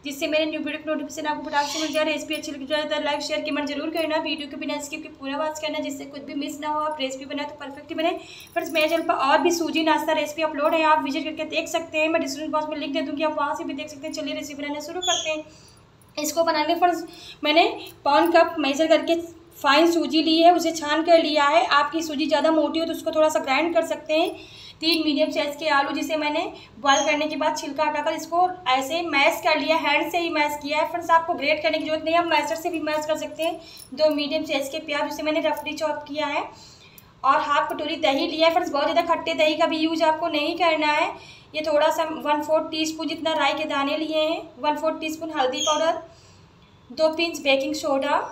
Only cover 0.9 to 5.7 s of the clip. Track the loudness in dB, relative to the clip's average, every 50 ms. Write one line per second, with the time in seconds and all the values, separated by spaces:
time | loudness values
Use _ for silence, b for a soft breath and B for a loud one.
0.9 | -4 -4 -4 -8 -10 -6 -4 -4 -4 -4 -6 -2 0 0 0 0 -4 -4 -4 -2
1.9 | 0 0 0 0 -2 -4 -4 -6 -6 -6 -6 -8 -10 -10 -6 -4 -2 -2 -2 -2
2.9 | -4 -2 -2 -2 -2 -4 -4 -4 -4 -4 -4 -4 -4 -4 -4 -4 -6 -6 -6 -4
3.9 | -2 -2 -2 0 0 -2 -2 -2 -6 -6 -8 -12 -10 -10 -6 -6 -6 -6 -8 -10
4.9 | -12 -12 -12 -14 -16 -12 -10 -8 -6 -4 -4 -4 -6 -6 -8 -6